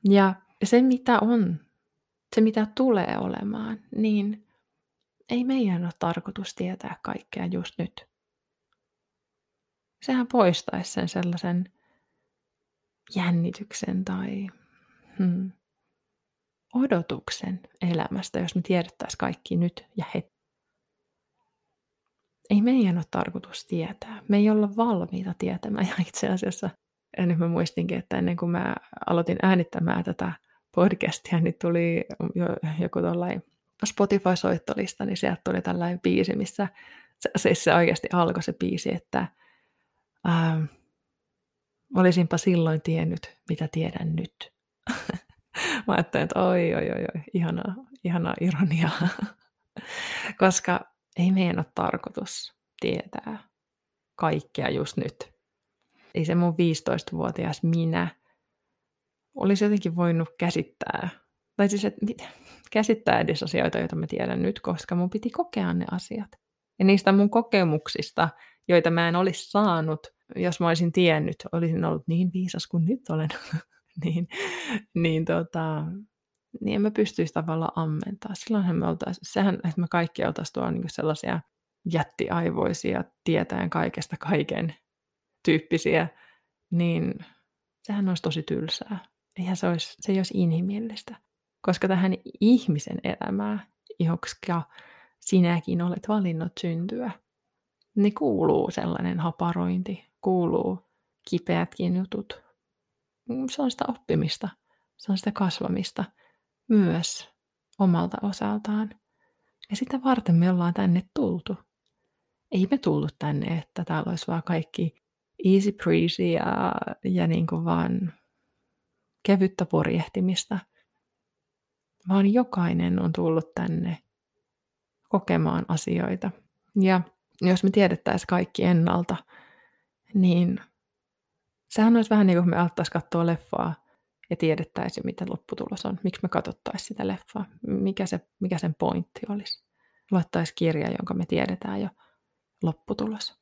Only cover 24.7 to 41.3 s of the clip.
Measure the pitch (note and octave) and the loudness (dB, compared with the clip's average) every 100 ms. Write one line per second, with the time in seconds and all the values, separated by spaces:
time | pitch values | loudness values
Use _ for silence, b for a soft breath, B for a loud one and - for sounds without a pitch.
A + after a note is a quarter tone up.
24.7 | G3+ A#3 G3+ F3 F#3 F#3+ E3+ F#3 F3+ - | 2 0 0 -2 -6 -6 -4 -4 -4 -4
25.7 | G#3 F#3 - F3 - G3 F#3 F#3 F#3 F#3 | -2 -2 -2 -4 -2 -2 0 -2 -4 -8
26.7 | - _ _ _ - F3+ E3 E3+ E3+ E3+ | -10 _ _ _ -2 0 2 2 0 -2
27.7 | - E3+ F3+ - - F3+ F3 E3+ F3 - | -2 -4 -4 -4 -2 -2 -2 -2 -2 -2
28.7 | - - - - E3+ E3+ F3+ F#3+ F#3 E3 | -6 -10 -10 -2 0 0 2 4 4 2
29.7 | - E3+ - F3 F3 F3+ D#3+ _ _ _ | -2 0 0 -2 -4 -6 -6 _ _ _
30.7 | - F#3 F3+ - - - E3+ E3+ E3 F3 | 2 4 4 -2 -4 -2 2 2 0 0
31.7 | E3+ E3+ E3 - - - - F3 - D#3 | 2 2 0 -4 -6 -6 -2 -2 -2 -4
32.7 | D#3 F3 F3 F3 E3+ F3 F3+ - _ _ | -4 -2 -2 -2 -2 -4 -6 -8 _ _
33.7 | _ G3+ - G3 G3+ F#3 F3+ F#3 E3+ - | _ -6 0 2 2 2 0 0 -2 -2
34.7 | - F#3+ - G3 F#3+ - F3+ - F#3 F3+ | -4 -4 -4 -6 -2 -2 -2 -2 -4 -2
35.7 | F3+ F3 F3+ F3+ F3+ F#3 - G3 - G3 | -2 -4 -2 0 0 0 -2 -4 -4 -6
36.7 | B B B B B - - - E3 - | B B B B B -4 0 2 2 4
37.7 | E3+ E3+ E3 - F3 E3+ E3+ - - F3+ | 4 4 2 0 2 2 0 -4 -4 -4
38.7 | - - F3 _ - F3 _ _ _ _ | -2 -4 -6 _ -4 -4 _ _ _ _
39.7 | _ _ _ _ _ F3 E3+ E3 D#3+ D3+ | _ _ _ _ _ 0 2 2 0 -4
40.7 | b b _ _ _ _ | b b _ _ _ _